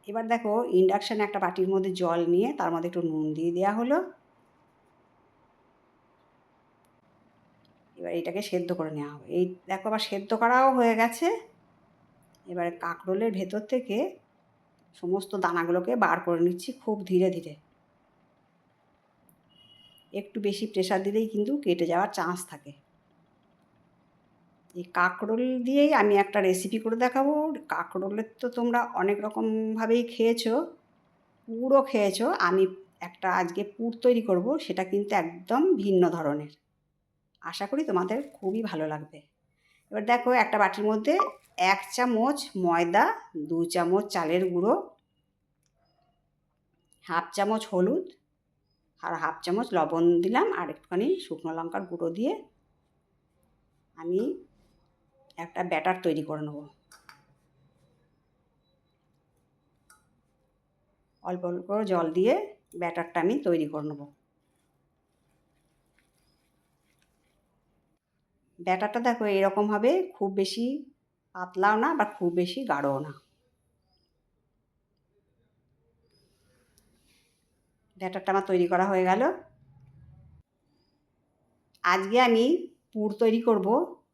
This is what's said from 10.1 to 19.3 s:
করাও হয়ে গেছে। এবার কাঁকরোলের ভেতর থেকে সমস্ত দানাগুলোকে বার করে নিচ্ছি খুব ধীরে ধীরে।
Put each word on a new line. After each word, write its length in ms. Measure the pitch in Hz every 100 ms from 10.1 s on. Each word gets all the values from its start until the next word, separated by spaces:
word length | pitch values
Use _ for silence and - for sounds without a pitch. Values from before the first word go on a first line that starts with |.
| 196 202 220
করাও 260 | 233 247 269 262
হয়ে 160 | 233 220
গেছে। 260 | 233 233 339 440 - _ _ _ _ _ _ _ _ _ -
এবার 200 | 180 175 170
কাঁকরোলের 480 | 170 165 185 190 226 190
ভেতর 240 | 185 208 208
থেকে 240 | 254 247 208 359 - _ _ _ _ _ _ _ -
সমস্ত 320 | 175 190 190 202
দানাগুলোকে 480 | 185 175 170 175 175 247
বার 140 | 196 170 175
করে 140 | 170 175
নিচ্ছি 240 | 180 - 247
খুব 140 | - 208 185
ধীরে 180 | 180 185
ধীরে। 240 | 170 160 151 _ _ _ _ _ _ _ _ _ _ _ _ _ _ _ _ _